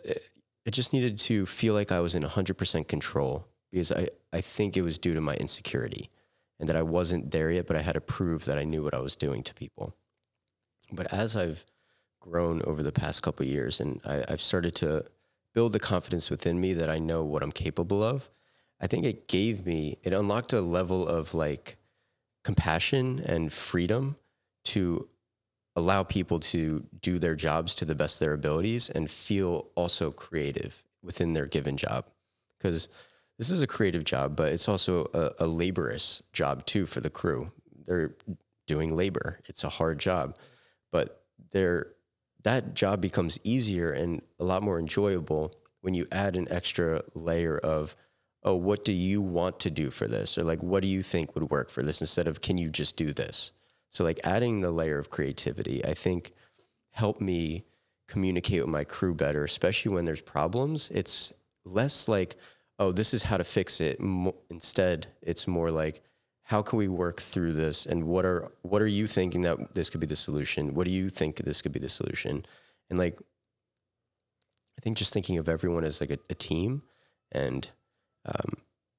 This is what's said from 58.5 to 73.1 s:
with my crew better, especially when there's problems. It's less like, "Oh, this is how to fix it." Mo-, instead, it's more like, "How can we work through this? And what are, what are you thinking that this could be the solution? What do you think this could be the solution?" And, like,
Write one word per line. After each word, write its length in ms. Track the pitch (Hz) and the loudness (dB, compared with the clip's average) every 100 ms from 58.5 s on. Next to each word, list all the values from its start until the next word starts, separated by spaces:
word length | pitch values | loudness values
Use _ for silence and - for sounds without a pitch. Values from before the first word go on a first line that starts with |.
| 90 | 2
with 80 | 67 | 2
my 160 | 73 73 | -2 -4
crew 280 | - 92 | 0 0
better, 300 | 78 71 73 | 2 0 2
especially 500 | 73 - 90 98 110 | 0 2 2 2 0
when 120 | 92 82 | 0 0
there's 160 | 78 | -2
problems. 680 | - 73 82 117 143 156 - | -4 0 0 0 0 -2 -2
It's 420 | 98 - - - - _ _ 90 | -2 -2 -2 -2 -6 _ _ -4
less 420 | 98 131 - - | 0 2 2 2
like, 300 | 101 90 - - - _ - | 2 0 -6 -20 -20 _ 0
"Oh, 160 | 98 | 2
this 200 | 90 107 | 4 2
is 100 | 110 | 2
how 120 | - 95 | 2 0
to 80 | |
fix 380 | 87 104 90 - | 2 0 2 2
it." 180 | 80 - | 0 0
Mo-, 380 | 98 92 92 - _ | -2 0 0 -2 _
instead, 580 | 85 - - 90 80 - - | -4 0 2 2 2 -4 -8
it's 240 | 85 85 - | -4 -2 0
more 260 | 87 82 | 2 2
like, 320 | 80 78 - _ _ _ _ | 2 0 -4 _ _ _ _
"How 180 | - 107 | -2 0
can 160 | 104 113 | 2 0
we 100 | 98 | 2
work 320 | 90 87 - | 0 -2 -2
through 320 | - 95 85 | -4 0 0
this? 320 | 78 78 76 - | 2 2 0 0
And 200 | 82 80 | 0 2
what 200 | 92 92 | 2 2
are, 260 | 87 - - | 0 -4 -12
what 200 | 90 104 | 0 2
are 60 | 107 | 4
you 180 | 101 107 | 2 2
thinking 360 | 101 92 87 | 2 2 2
that 320 | 87 78 - | 2 0 -2
this 160 | - 82 | -2 -2
could 100 | 80 | -2
be 80 | 78 | -2
the 80 | 76 | -2
solution? 580 | - 73 71 - 73 | 0 -2 -2 -2 0
What 120 | 73 90 | 0 0
do 60 | |
you 180 | 92 95 | 0 0
think 280 | - 78 - | 0 -2 -2
this 240 | - 71 | -2 -2
could 100 | - | -2
be 80 | 67 | -4
the 100 | 67 | -2
solution?" 560 | - - - - 71 - - _ _ _ | -2 -2 -4 -4 -4 -8 -18 _ _ _
And, 80 | 90 | 0
like, 220 | 87 | 0